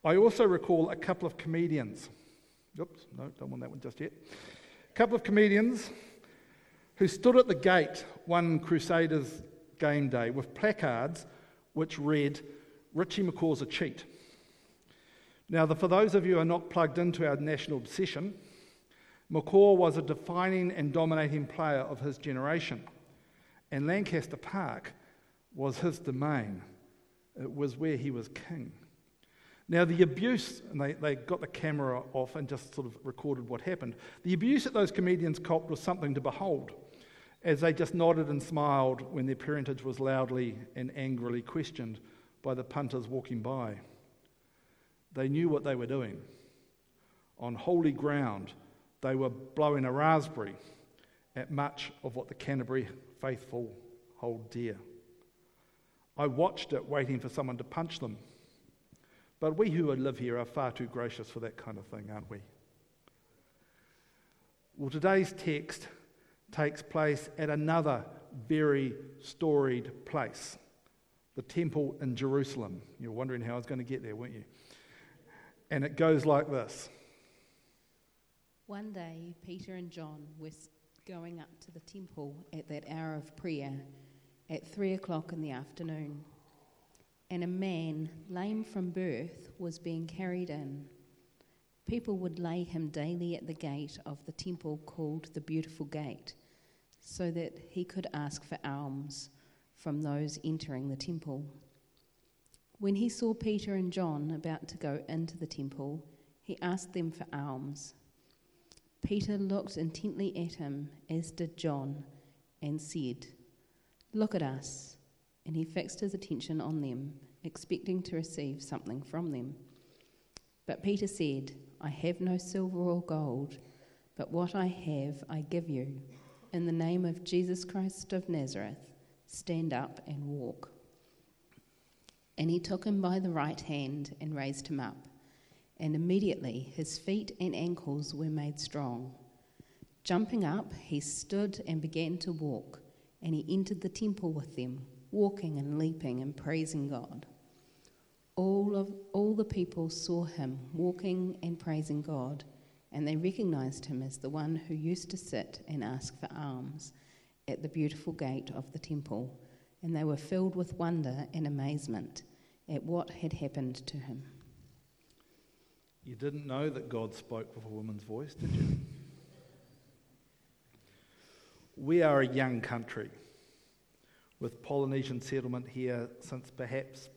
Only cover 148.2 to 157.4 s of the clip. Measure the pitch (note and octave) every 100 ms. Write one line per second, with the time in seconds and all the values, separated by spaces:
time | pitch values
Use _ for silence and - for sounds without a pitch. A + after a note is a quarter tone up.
148.2 | _ - F#3+ G3 G3+ G3+ G3 G3+ - G3
149.2 | G#3 G#3+ G#3+ G3 F3 - E3 D#3+ - E3+
150.2 | E3+ - C3+ C3+ - D#3+ F3 F3+ G3 F#3
151.2 | F#3 - E3+ E3 - D#3 D#3 D3 D3 D3
152.2 | B2+ C#3+ - - - _ _ C#3+ D3+ D#3
153.2 | F3+ F#3+ G3+ D3+ C3 C3+ - C3 C3+ -
154.2 | C3+ D#3 D3+ D#3+ D#3+ D#3 D#3 F3+ - F#3
155.2 | - A#2+ - - - D3+ A2 C3 - -
156.2 | - - C#3+ B2+ C3+ D3 - - - -
157.2 | _ _